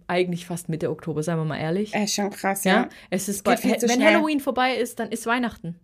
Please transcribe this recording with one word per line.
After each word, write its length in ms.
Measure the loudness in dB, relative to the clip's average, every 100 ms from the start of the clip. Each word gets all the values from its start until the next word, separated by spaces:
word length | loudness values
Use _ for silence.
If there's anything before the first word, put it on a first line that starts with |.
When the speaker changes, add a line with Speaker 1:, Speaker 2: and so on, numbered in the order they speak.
| -2
Speaker 1:
eigentlich 380 | 0 0 -2 -6
fast 240 | -8 -6
Mitte 200 | -4 -4
Oktober, 320 | -4 -4 -4
seien 140 | -2 -2
wir 60 | -2
mal 120 | -4
ehrlich. 360 | -2 -2 -2 -2
Speaker 2:
Äh, 120 | -2
schon 220 | -2 -4
krass, 340 | -2 -2 0
Speaker 1:
Ja, 100 | 2
Speaker 2:
ja. 160 | 4 2 -6 -6
Speaker 1:
es 180 | -4 -2
ist 100 | -2
Speaker 2:
Es 60 |
geht 120 | 2 2
Speaker 1:
bei, 20 |
Speaker 2:
viel 200 | 2 2
zu 120 | 2
Speaker 1:
wenn 60 | 4
Speaker 2:
schnell. 180 | 6
Speaker 1:
Halloween 260 | 6 4 0
vorbei 360 | 0 0 0 2
ist, 240 | -2 -4
dann 100 | -6
ist 140 | -4 -2
Weihnachten. 540 | 0 -2 -4 -10 -12